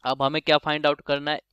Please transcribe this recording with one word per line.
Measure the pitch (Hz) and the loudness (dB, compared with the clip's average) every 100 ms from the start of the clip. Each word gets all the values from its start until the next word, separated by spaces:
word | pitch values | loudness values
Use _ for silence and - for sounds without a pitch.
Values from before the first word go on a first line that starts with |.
| 127 | -6
अब | 135 | -2
हमें | 135 156 | -2 0
क्या | 165 151 | 2 2
फाइंड | 156 151 147 | 2 0 0
आउट | 143 | 0
करना | - 143 147 | -2 -2 -2
है, | 151 - | -6 -8